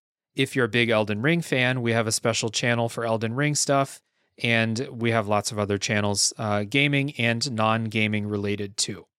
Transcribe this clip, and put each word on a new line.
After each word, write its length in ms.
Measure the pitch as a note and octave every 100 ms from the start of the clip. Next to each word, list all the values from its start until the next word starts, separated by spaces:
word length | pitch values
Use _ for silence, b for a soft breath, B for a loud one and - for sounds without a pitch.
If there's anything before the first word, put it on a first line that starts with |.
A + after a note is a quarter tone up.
| _ _ _ -
If 200 | C3 C3+
you're 100 | A#2
a 40 |
big 200 | A#2+ A#2
Elden 320 | A2 G#2+ G#2
Ring 200 | C3+ E3+
fan, 400 | D#3+ C3+ B2+ B2+
we 100 | A#2
have 160 | A2+ A2
a 40 |
special 360 | - A#2+ A2 A2+
channel 360 | - B2 A#2 A#2
for 180 | - A#2
Elden 280 | A2+ A2 B2
Ring 200 | D3 D3
stuff, 440 | - C#3 C3+ - _ _ _ -
and 460 | A#2+ A2+ A2+ A2+ C3+
we 180 | A#2+ A#2
have 160 | A2+ G#2
lots 240 | G#2 -
of 80 | G#2
other 180 | G2+ G2+
channels, 540 | - G#2+ G#2 G2+ - -
uh, 260 | A2 G#2
gaming 500 | G#2 C#3 D3 C#3 C#3 -
and 340 | A#2 A#2 D3
non-gaming 760 | A2 A2 A2+ A2+ A2 G#2+ G#2+ G#2
related 500 | G#2 G2+ G#2 G2+ G2+
too. 300 | - G2 -